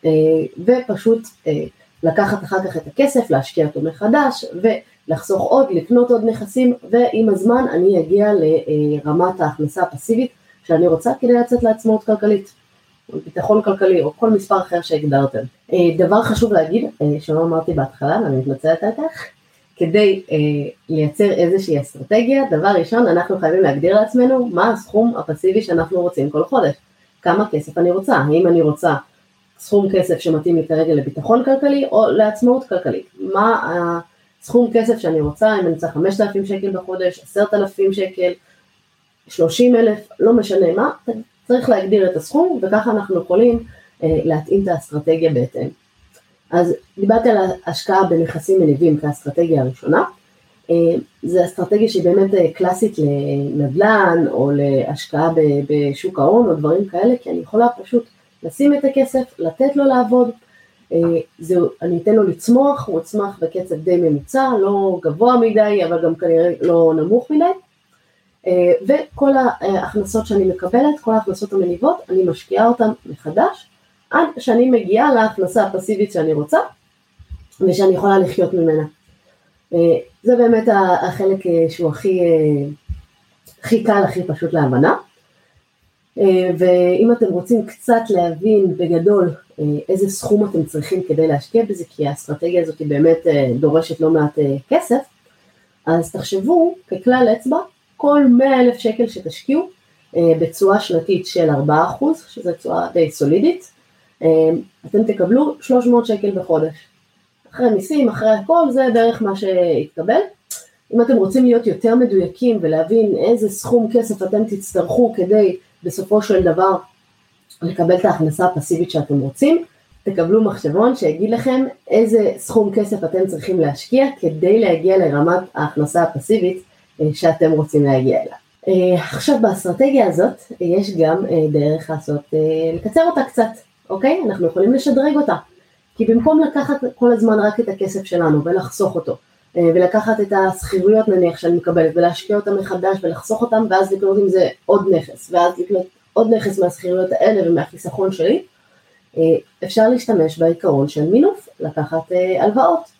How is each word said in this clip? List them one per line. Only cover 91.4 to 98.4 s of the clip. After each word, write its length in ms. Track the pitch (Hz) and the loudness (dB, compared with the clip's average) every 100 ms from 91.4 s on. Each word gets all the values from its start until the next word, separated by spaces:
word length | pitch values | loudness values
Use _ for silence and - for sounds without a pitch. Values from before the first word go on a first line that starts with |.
| - 233 220 | -2 -2 -2
בזה, 180 | 185 165 | -6 -10
כי 180 | - 143 | -6 -6
האסטרטגיה 540 | 139 - 147 170 180 | -6 -10 -6 -2 -2
הזאת 180 | 160 151 | -2 -6
היא 80 | 151 | -4
באמת, 400 | 143 160 165 170 | 2 2 2 2
אה, 240 | 143 135 123 | 0 0 0
דורשת 400 | 147 156 165 160 | 2 0 -2 -2
לא 100 | 160 | 0
מעט, 300 | 160 147 151 | 2 0 -2
אה, 160 | 143 135 - | -2 -2 -2
כסף, 320 | 330 330 254 277 _ _ _ _ _ _ _ - | -2 0 -4 -4 _ _ _ _ _ _ _ -2
אז 260 | 165 160 | -2 -2
תחשבו 640 | 180 - 190 202 349 339 - _ | -8 -6 -4 0 2 2 -2 _
ככלל 360 | 190 - 254 240 226 | -4 0 2 2 2
אצבע, 200 | 254 311 - _ _ _ | 0 -4 -4 _ _ _
כל 280 | 285 294 269 | 2 4 6
מאה 320 | 240 | 4